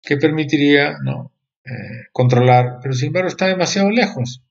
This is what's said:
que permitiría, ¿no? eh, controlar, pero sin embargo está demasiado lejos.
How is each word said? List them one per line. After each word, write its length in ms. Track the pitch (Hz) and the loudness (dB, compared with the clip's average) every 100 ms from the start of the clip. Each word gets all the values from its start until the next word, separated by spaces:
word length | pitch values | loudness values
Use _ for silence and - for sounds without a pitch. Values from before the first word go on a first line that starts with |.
que 160 | - 143 | -2 0
permitiría, 800 | 160 156 143 147 143 143 147 143 | 0 0 -2 2 4 4 2 -4
¿no? 300 | 131 135 - _ _ _ 131 | -8 -8 -12 _ _ _ -16
eh, 420 | 117 101 113 - | -14 -14 -16 -10
controlar, 680 | - 123 120 127 123 127 - | -2 2 4 6 4 4 -4
pero 120 | 135 | -6
sin 140 | 127 151 | -4 -2
embargo 200 | 170 185 | -2 -4
está 200 | - 190 | -2 -2
demasiado 420 | 185 170 196 196 | 0 -2 0 0
lejos. 540 | 226 220 135 120 - _ | 2 0 -2 -8 -8 _